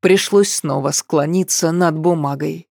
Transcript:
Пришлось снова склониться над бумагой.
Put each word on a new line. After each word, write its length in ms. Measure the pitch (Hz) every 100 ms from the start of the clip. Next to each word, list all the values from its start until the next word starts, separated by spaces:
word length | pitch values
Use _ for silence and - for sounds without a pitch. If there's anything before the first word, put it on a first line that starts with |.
Пришлось 520 | 185 190 - 202 202
снова 400 | - 156 139 139
склониться 800 | 143 - 160 143 180 185 - 165
над 260 | 170 175 156
бумагой. 680 | 160 170 143 139 151 160 -